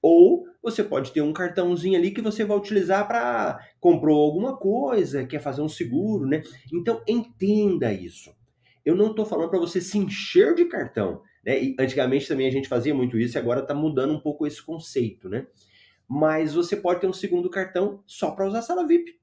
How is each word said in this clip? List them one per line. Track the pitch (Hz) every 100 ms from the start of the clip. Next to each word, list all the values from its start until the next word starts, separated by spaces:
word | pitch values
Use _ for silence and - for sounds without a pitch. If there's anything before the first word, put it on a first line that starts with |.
Ou | 156 170 190 349 - _
você | 226 220
pode | - 135 -
ter | 156
um | 147
cartãozinho | 156 175 180 175 175 180 185
ali | 180
que | 202
você | 220 208
vai | 208 202
utilizar | 202 208 175 190 208
pra | 233 123 117 107 - - _
comprou | 175 165 151 151
alguma | 147 160 247 262
coisa, | 196 226 277 226 151 139 123
quer | 151
fazer | 147 131
um | 151
seguro, | - 131 135 208 202 135
né? | 151 - - -
Então | 170 175 440 -
entenda | 240 220 _ 196 214 208 170 120
isso. | 95 87 - - _ _ _ _ _
Eu | - 180
não | 214
tô | 220 214
falando | 160 165
pra | 190
você | 170 185
se | 175 208
encher | 190 - - 175 262 339
de | 349
cartão, | - 127 - 95 82 _ _
né? | - 127
E | 135 131
antigamente | 131 147 127 139 -
também | 135 131
a |
gente | 135 135
fazia | 123 135 139
muito | 123 117
isso | 120 139
e |
agora | 120 123
tá | 135
mudando | 147 151 135 135
um | 151
pouco | 156 147 147
esse | 147
conceito, | - 165 - 135 117 - 92
né? | 110 135 _ _ _ _ _ _
Mas | 139 156 156 151
você | 156 175 202
pode | 175 180
ter | 190
um |
segundo | 185 190 175 180
cartão | 190 185 180 202 - _
só | - 165
pra | 156 196
usar | 226
sala | 233 359 311
vip | 339 - -